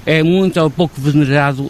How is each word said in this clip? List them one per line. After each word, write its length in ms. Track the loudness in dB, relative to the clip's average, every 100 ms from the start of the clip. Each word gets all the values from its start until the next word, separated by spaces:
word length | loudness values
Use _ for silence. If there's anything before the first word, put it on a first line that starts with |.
| -2
é 160 | 0
muito 380 | 2 2 0 0
ou 100 | -2
pouco 300 | 0 -4 -2
venerado 680 | -2 0 2 0 0 -2 -6